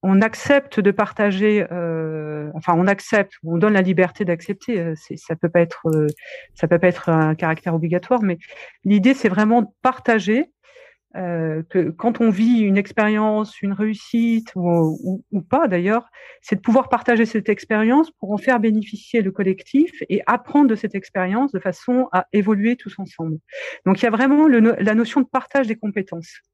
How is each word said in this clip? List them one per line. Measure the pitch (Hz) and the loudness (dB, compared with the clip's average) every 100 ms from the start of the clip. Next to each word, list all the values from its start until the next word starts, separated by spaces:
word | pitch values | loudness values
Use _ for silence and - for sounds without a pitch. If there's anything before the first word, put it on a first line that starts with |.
| 185 | 4
On | 196 | 4
accepte | 220 220 - 285 277 - | 2 -2 2 2 2 0
de | 196 | 0
partager, | 196 208 - 208 190 214 208 190 | 0 -4 0 -2 2 0 0 -2
euh, | 180 170 160 160 156 151 151 151 | -6 -6 -4 -6 -8 -8 -10 -10
enfin, | 156 160 170 | -8 0 2
on | 190 | 2
accepte, | 202 - 214 196 - | 0 0 -2 -2 -6
on | 160 170 | -6 0
donne | 208 | 2
la | 202 | 2
liberté | 185 175 180 - | 2 2 0 -2
d'accepter, | 190 170 - 196 - 220 | -4 -4 -6 -10 -6 -4
euh, | 170 156 | -4 -8
c'est, | - 156 | -12 -16
ça | - 165 | -10 -4
peut | 170 | 0
pas | 170 | 2
être, | 170 - 165 | 0 -2 -2
euh, | 156 151 151 - - - | 0 0 -4 -14 -20 -20
ça | - 165 | -6 0
peut | 170 | 2
pas | 180 | 2
être | 180 - | 0 0
un | 160 156 | 2 2
caractère | 156 165 160 - | 0 -2 -4 -4
obligatoire, | 165 165 175 - 247 | -4 -2 -4 0 0
mais | 208 170 - - - _ | 0 -4 -10 -20 -20 _
l'idée, | 190 208 202 269 | 0 2 4 2
c'est | 220 | 0
vraiment | 180 214 233 | 2 2 2
de | 220 _ | 0 _
partager, | 254 254 - 226 180 226 320 _ _ - - _ _ 180 | -4 -2 0 0 2 -2 -2 _ _ -20 -20 _ _ -10
euh, | 180 170 160 156 165 | -6 -4 -4 -6 -4
que | 185 160 | -2 -2
quand | 165 226 226 | -2 -4 0
on | 226 | 0
vit | 190 226 240 | 2 2 2
une | 208 196 | 2 0
expérience, | 202 - 214 214 214 214 214 - | 0 -2 0 0 0 -2 -4 -6
une | 196 | -6
réussite | 196 214 208 - 233 233 226 226 185 | -4 -4 -4 -6 -2 0 -2 -4 -4
ou, | 175 170 160 156 | 0 2 2 -2
ou, | 180 190 - | -6 -8 -6
ou | 202 | -8
pas | 160 269 311 | -2 0 0
d'ailleurs, | 180 180 220 - - - - | 0 0 -2 -4 -20 -20 -20
c'est | - 202 | -6 -4
de | |
pouvoir | - 220 233 | 2 2 2
partager | 240 - 233 226 | -2 2 2 2
cette | 226 202 | -2 -2
expérience | 196 - 214 220 269 320 | -4 -2 0 2 2 2
pour | _ 190 | _ -6
en | 208 | -4
faire | 262 247 | 0 2
bénéficier | 220 214 202 - - 240 | 2 0 -4 -12 -4 -2
le | 190 | -2
collectif | 190 190 190 - 269 339 - - | -2 -2 -2 -2 0 0 -2 -6
et | 202 - | -4 -2
apprendre | 233 - 294 285 | -4 0 2 4
de | 214 | 2
cette | 214 | -4
expérience | 196 - 202 185 208 277 | -8 -8 -4 -2 0 -2
de | 196 | -2
façon | 190 170 - 247 247 | -6 -6 -2 -2 0
à | 180 - | -2 0
évoluer | 208 202 208 214 240 | 0 2 2 0 -2
tous | 208 - | -8 -14
ensemble. | 190 - 165 156 _ - - - - | -14 -10 -8 -8 _ -16 -16 -6 0
Donc, | 196 | 2
il | |
y | 240 | 2
a | |
vraiment | 214 262 294 311 | 2 2 6 6
le | 240 | 6
no-, | 220 - | 4 4
la | 202 | 0
notion | 220 226 - | 0 0 0
de | 254 | 0
partage | 262 254 277 240 | -2 -2 -2 -2
des | 226 | -4
compétences. | 214 202 190 170 165 - _ | -6 -6 -6 -10 -14 -20 _